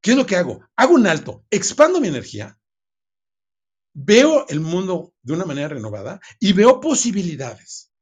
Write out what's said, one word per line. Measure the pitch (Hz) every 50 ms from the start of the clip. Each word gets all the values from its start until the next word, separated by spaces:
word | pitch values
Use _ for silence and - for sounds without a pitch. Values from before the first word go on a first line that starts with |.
¿qué | - 196
es | 240 277
lo | 254
que | - 202 180
hago? | 175 - 107 - _ _ _ -
Hago | 240 269 349
un | 285 220
alto, | 190 160 151 - 120 107 - _ _
expando | - 202 185 - - - 294 320 370 359
mi | 277 185
energía, | 147 123 104 - - 104 107 113 _ _ _ _ _ _ _ _ _ _ _ _ _ _ _ _ _ _ _ _ _ _ _ _ _ _ _ _ _
veo | 143 135 139 196 233 277 311 320 285 - -
el | 143 151
mundo | 160 160 170 180 190 185 185 160 - _ _ _
de | _ 117 151
una | 170 190
manera | 165 139 139 143 151
renovada | 151 131 107 110 104 101 98 123 185 202 - - - _
y | - 196 196
veo | 185 208 240 262 254
posibilidades. | - 320 285 - - 240 190 202 185 170 156 131 135 120 110 - _ - - - _ _ _ _